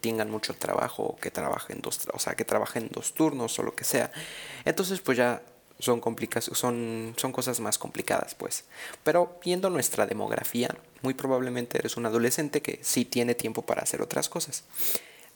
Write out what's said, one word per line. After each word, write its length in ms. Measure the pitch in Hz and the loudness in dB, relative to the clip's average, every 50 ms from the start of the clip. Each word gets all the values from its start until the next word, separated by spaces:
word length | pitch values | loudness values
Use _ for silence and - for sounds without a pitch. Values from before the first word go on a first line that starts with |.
| - | -2
tengan 280 | 113 113 110 107 107 | -2 0 0 0 0
mucho 240 | 107 110 - - - | -2 -4 -4 -4 -6
trabajo, 480 | - - - - - - 123 - - - | -2 -2 0 2 2 2 0 -2 -2 -4
o 140 | - - | -4 -4
que 140 | - - - | -4 -6 -4
trabajen 500 | - - - - - - - - - - | -4 -2 -2 0 -2 -2 -4 -8 -10 -8
dos 260 | - - - - - | -6 -6 -4 -4 -4
tra-, 80 | - - | -4 -2
o 40 | - | -2
sea, 160 | - - - | -2 -2 0
que 100 | - 110 | -2 0
trabajen 460 | - 110 107 107 - - 120 113 - - | 2 2 2 2 2 -2 -4 -4 -4 -6
dos 220 | - - - - | -4 -6 -4 2
turnos 440 | - 156 156 143 131 120 - - - | 4 4 4 4 0 -2 -2 0 -2
o 40 | - | -2
lo 120 | - - | -2 -2
que 100 | - - | -2 -2
sea. 280 | - - 127 117 - - 160 160 - - - - - - - - | 2 2 2 2 0 -4 -10 -12 -10 -12 -12 -12 -12 -12 -4 0
Entonces, 340 | - 151 - 190 180 190 175 | 0 2 2 2 0 -2 -2
pues 160 | - - 131 117 | 2 2 4 6
ya 240 | 123 120 117 - - - - - _ _ - - | 6 4 4 0 -6 -14 -20 -20 _ _ -16 -4
son 200 | - 127 120 117 | 2 2 2 4
complicas-, 500 | - 117 117 - 120 - - 117 - - 110 | 4 -2 0 0 -4 -2 -2 -2 -2 -2 -2
son, 600 | - - 123 120 120 117 113 113 113 113 113 117 | 0 0 2 0 0 -2 -4 -4 -4 -6 -6 -6
son 160 | - - 131 123 | -2 -2 -2 -2
cosas 260 | - 123 127 120 120 | 0 -2 0 -2 -2
más 180 | 113 104 - - | 0 0 -2 -2
complicadas, 560 | - - - - - - - - - - - | -2 -4 -6 -6 -2 0 0 0 0 -2 -6
pues. 280 | - - - - - - - - - - - - - - | -8 -6 -6 -6 -6 -8 -12 -16 -14 -12 -12 -12 -2 2
Pero 340 | 151 156 175 175 170 - - - | 4 6 6 6 4 0 -6 -2
viendo 240 | 180 180 180 190 190 | 0 0 2 2 2
nuestra 360 | 180 143 120 - - - 104 | 2 2 2 0 2 2 2
demografía, 680 | 101 107 107 104 104 110 - - - - 120 120 - - - - - - - - | 2 2 -2 -2 0 0 -2 -2 0 0 0 0 0 -2 -6 -10 -20 -18 -4 -2
muy 120 | 131 131 | -2 -2
probablemente 640 | - - 131 131 127 127 127 123 123 120 - - - | 0 0 2 2 2 2 0 -2 -2 -4 0 0 0
eres 180 | - 113 - | 0 0 -2
un 100 | 120 117 | 0 0
adolescente 560 | 113 110 117 117 123 - - 156 143 - 147 - | 2 4 4 4 4 4 2 0 2 0 0 0
que 180 | - - - - | 0 -6 -4 -2
sí 220 | - - 127 120 | 0 2 2 2
tiene 320 | - - 123 120 120 120 | 2 2 2 4 4 2
tiempo 260 | - - 110 110 - - | 2 0 -2 -2 -2 0
para 200 | - - - - | 0 0 0 0
hacer 200 | - - - - | -2 -2 -2 -2
otras 260 | - - - 147 - | 0 0 -2 -2 0
cosas. 360 | - 170 - - - - - - - - - - - - - - - - - - - | -2 -4 -4 -4 -6 -10 -10 -10 -6 -2 0 0 0 0 -2 -6 -20 -20 -20 -20 -18